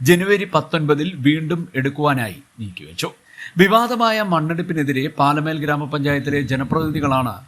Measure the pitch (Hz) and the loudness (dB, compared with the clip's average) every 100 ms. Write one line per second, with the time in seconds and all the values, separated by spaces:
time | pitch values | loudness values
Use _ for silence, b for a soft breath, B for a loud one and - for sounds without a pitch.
0 | 127 175 190 202 196 202 - 165 147 147 | 4 4 6 2 2 -2 0 -2 2 2
1 | 160 175 127 156 156 170 170 131 135 139 | 0 0 2 2 0 -4 -4 -2 -4 0
2 | 147 131 113 90 _ - 104 90 76 85 | 0 0 -2 -8 _ -12 -12 -12 -14 -8
3 | 175 - B B B - 190 220 240 240 | -8 -8 B B B 2 4 4 2 0
4 | 226 220 208 165 156 165 180 165 143 135 | 0 0 0 0 0 -4 -4 -2 -2 -2
5 | 147 147 143 147 156 160 147 147 147 147 | -4 0 2 2 -2 -4 -2 -2 -2 -2
6 | 143 143 139 143 131 131 135 160 156 151 | 0 -2 -2 -2 -2 -2 0 0 0 -2
7 | 143 131 123 92 | 0 0 -2 -6